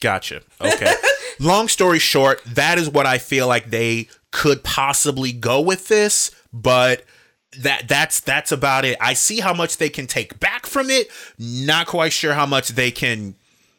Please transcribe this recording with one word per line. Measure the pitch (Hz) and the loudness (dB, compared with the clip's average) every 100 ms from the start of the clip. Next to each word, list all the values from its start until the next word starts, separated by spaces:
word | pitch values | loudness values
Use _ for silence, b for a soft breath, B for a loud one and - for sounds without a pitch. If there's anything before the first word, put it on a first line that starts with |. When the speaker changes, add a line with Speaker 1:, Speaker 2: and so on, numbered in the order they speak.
Speaker 1:
Gotcha. | 117 95 - 71 _ - | -2 -2 -6 -12 _ -6
Okay. | 95 - - - 494 554 | -2 0 2 2 0 -2
Speaker 2:
<laughs> | - - | -4 -2
Speaker 1:
Long | 147 196 226 | 2 2 2
story | - 185 165 | 2 4 4
short, | - 143 135 135 120 | 2 4 4 2 -2
that | 120 151 175 | 0 2 2
is | 156 | 2
what | 143 139 | 2 2
I | 127 | 0
feel | - 135 127 | 0 0 2
like | 120 117 | 0 -2
they | 113 117 113 110 b - | -2 0 -2 -6 b -10
could | - 151 135 | -2 0 0
possibly | - - 139 139 147 131 131 | -2 -2 0 0 0 -2 -4
go | 120 113 135 | -4 0 2
with | 170 185 - | 2 0 2
this, | 214 208 - - b b | 2 2 0 -2 b b
but | 117 127 127 127 123 - b b b _ 135 | -4 2 4 4 0 -6 b b b _ -6
that, | 135 135 117 | -4 -4 0
that's, | 139 156 - | 0 0 -2
that's | - 139 - | -2 -2 -2
about | 143 139 135 131 | -2 0 2 0
it. | 117 | 0
I | 117 | -2
see | 131 - 214 | 0 -2 -2
how | 185 | -2
much | 170 165 - | -2 -2 -2
they | 156 | -4
can | - 127 | -4 -6
take | 135 110 - | -6 -6 -4
back | 185 233 - | -4 -4 -6
from | 277 262 | -4 0
it. | 269 - B B B | 0 -2 B B B
Not | 117 123 143 156 170 | -10 -6 0 0 0
quite | 175 160 | 0 0
sure | - 160 | 0 0
how | 147 143 | 2 2
much | 135 - | 2 0
they | 127 123 | 0 0
can, | - 127 113 101 95 _ _ _ | 0 -2 -2 -6 -14 _ _ _